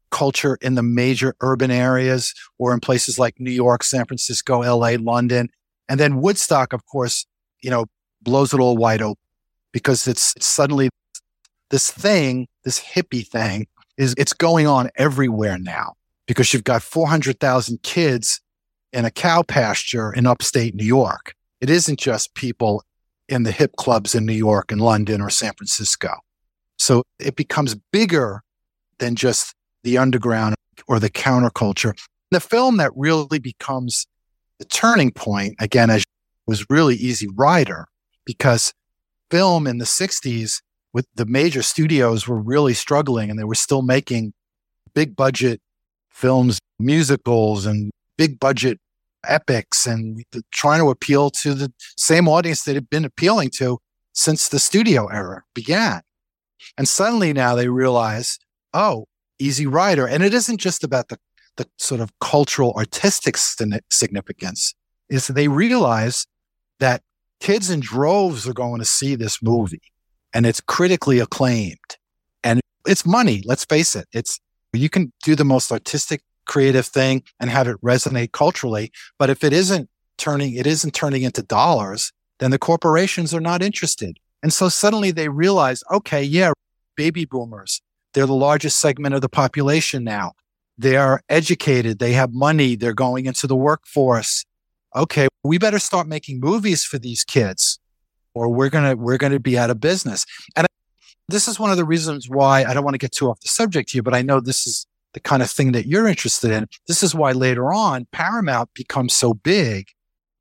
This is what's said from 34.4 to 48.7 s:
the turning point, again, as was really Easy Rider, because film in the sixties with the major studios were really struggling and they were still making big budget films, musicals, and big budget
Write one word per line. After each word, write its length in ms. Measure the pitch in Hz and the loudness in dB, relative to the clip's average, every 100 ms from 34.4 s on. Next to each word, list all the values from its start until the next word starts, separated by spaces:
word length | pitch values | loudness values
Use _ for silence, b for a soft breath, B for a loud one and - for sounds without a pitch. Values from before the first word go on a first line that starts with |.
| _ _ | _ _
the 60 | - | -8
turning 460 | - 226 233 131 | 0 2 4 2
point, 440 | - - 101 101 - | 0 -4 -4 -4 -4
again, 300 | 107 123 113 | 0 4 4
as 140 | 110 - _ _ _ - | 4 0 _ _ _ -6
was 240 | 107 104 | -6 0
really 260 | 147 156 117 | 2 4 2
Easy 320 | 123 117 104 98 | -2 -4 -6 0
Rider, 520 | 143 175 131 82 - _ _ _ - | 2 4 2 -4 -14 _ _ _ -16
because 480 | - 131 117 - - _ _ _ _ _ | 0 2 2 0 -6 _ _ _ _ _
film 360 | 170 190 170 143 | 2 4 2 0
in 100 | 120 | -4
the 80 | 120 | -4
sixties 760 | - 185 - 135 117 110 - - _ _ | -2 -4 -4 -4 -6 -6 -8 -10 _ _
with 160 | 120 - - | -6 -6 -6
the 100 | 110 | -2
major 360 | 131 165 131 | 2 2 0
studios 640 | - - 156 151 120 113 117 | -2 0 0 2 2 2 -2
were 140 | 117 | -4
really 320 | 107 143 143 | 0 2 2
struggling 560 | 117 - 147 143 117 107 | 0 0 0 0 -2 -4
and 100 | 107 | -6
they 60 | 107 | -6
were 100 | 110 | -4
still 260 | - 139 | -2 0
making 520 | 127 131 - 120 110 - _ _ _ _ _ | 2 0 0 -4 -4 -10 _ _ _ _ _
big 220 | 147 156 104 | -2 -2 0
budget 460 | 135 127 127 113 _ _ _ _ _ | 0 2 -2 -2 _ _ _ _ _
films, 500 | - 127 131 123 104 - _ | -2 2 4 4 0 -6 _
musicals, 840 | 120 156 139 139 120 117 110 104 101 | 2 2 2 0 2 2 2 0 -2
and 260 | 104 104 - _ - | -2 -4 -10 _ -2
big 220 | 156 127 | -2 2
budget 400 | 139 131 127 | 0 0 -2